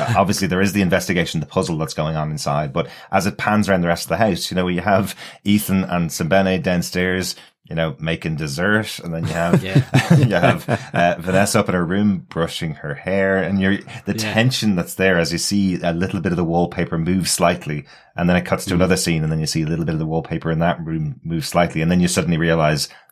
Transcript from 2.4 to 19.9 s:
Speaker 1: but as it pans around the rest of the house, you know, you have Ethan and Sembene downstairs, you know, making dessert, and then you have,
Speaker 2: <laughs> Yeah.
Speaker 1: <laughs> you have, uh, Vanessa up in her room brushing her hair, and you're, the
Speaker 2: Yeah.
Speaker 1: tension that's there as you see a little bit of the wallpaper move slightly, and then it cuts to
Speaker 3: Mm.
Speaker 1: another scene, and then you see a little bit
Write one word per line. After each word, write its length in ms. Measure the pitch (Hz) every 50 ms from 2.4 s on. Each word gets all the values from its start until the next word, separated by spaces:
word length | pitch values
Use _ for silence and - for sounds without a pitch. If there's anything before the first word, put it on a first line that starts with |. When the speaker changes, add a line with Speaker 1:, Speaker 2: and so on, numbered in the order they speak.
| - 80 71 76 76 71 65
Speaker 1:
but 140 | 85 - - - - - -
as 160 | - 98 85
it 100 | 101 -
pans 320 | - - 107 107 107 101 95
around 120 | 95 90
the 60 | 87
rest 180 | 85 85 - -
of 40 | -
the 80 | 82
house, 320 | 90 113 107 87 - - -
you 60 | 87
know, 120 | 92 90 90
you 120 | 90 90
have 320 | 90 104 98 95 98 87 - - - - - - -
Ethan 400 | 101 104 104 - - 95 95 92
and 260 | - 87 87 85 80
Sembene 540 | - - 87 76 95 98 95 95 92 90 -
downstairs, 720 | 95 90 90 85 - - 90 90 92 92 92 90 90 - - - - _ _ _
you 100 | - 82
know, 200 | 80 80 80 69 -
making 380 | 78 82 82 - - 80 80
dessert, 600 | 71 78 73 69 78 90 104 104 110 107 - - - -
and 100 | 85 82
then 140 | 82 82
you 60 | 80 80
have, 300 | 85 85 87 90 151 92
Speaker 2:
<laughs> 0 |
Yeah. 520 | 92 95 - - - - 131 - - 170
Speaker 1:
<laughs> 20 |
you 160 | 127 104 117 98
have, 340 | 202 - - - - - - 120 - - - -
uh, 220 | 90 87 87 85 85
Vanessa 400 | 82 92 92 95 101 104 - 107
up 100 | 98 -
in 60 | 92
her 100 | 92 87
room 400 | 80 90 101 104 104 98 85 - -
brushing 440 | - 82 82 82 - - 87 80 73
her 200 | - - 73 71
hair, 420 | - - 90 95 98 95 95 98
and 220 | 95 90 80 98 98
you're, 160 | 95 95 98 95 - - - - -
the 100 | 101 101
Speaker 2:
Yeah. 180 | 110 107 107 104
Speaker 1:
tension 420 | 110 117 127 127 - 113 107 95
that's 200 | 87 85 - -
there 240 | - 95 98 90 85
as 120 | 82 76
you 60 | 85
see 420 | 80 - - 101 101 98 92 90 87 87
a 100 | 87 82
little 280 | 85 92 92 - 92
bit 100 | 78 95
of 60 | 90
the 60 | 87 87
wallpaper 520 | 80 85 87 87 175 - - 85 - -
move 320 | - 80 87 92 92 85 -
slightly, 560 | - - 90 87 90 87 - - 76 73 - - - - _ _ -
and 120 | - 87
then 80 | 87 90
it 80 | 87 87
cuts 200 | - 95 90 -
to 60 | -
Speaker 3:
Mm. 40 | 95
Speaker 1:
another 200 | 87 92 87 92
scene, 240 | 90 - 87 82 80
and 100 | 78 78
then 80 | 80 80
you 60 | 156
see 160 | 151 - 82
a 60 | 78
little 180 | 151 165 160 165
bit 80 | 160